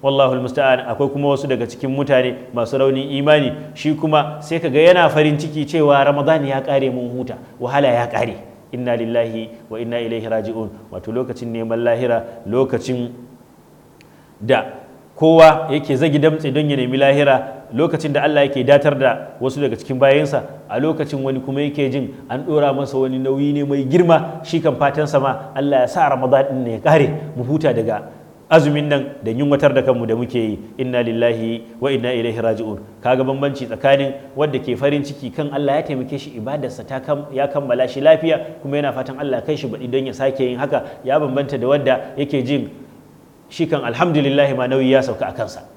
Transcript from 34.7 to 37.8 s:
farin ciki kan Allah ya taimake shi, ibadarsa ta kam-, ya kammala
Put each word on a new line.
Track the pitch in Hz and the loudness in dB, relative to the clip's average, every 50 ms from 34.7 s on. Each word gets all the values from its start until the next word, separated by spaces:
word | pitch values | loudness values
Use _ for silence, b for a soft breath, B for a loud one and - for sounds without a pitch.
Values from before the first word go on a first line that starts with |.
| 120 | -4
farin | 104 139 143 147 147 | 0 0 0 0 0
ciki | 139 143 143 - 135 120 - | -4 -6 -10 -12 -12 -10 -8
kan | - 151 143 | -6 -6 -6
Allah | 143 139 147 139 139 151 | -4 -4 -2 0 0 -2
ya | |
taimake | 151 - 143 127 127 - 143 131 | -2 -4 -6 -6 -6 -8 -8 -10
shi, | - 151 - 113 | -10 -12 -12 -10
ibadarsa | 107 127 143 151 131 123 - - 110 | -8 -8 -6 -6 -8 -8 -10 -12 -12
ta | - 135 131 | -10 -10 -10
kam-, | 131 - 147 143 143 - | -4 -4 -4 -4 -6 -8
ya | 135 131 139 143 | -4 -2 -2 -2
kammala | - 147 139 127 120 123 | -2 -4 -2 -2 0 0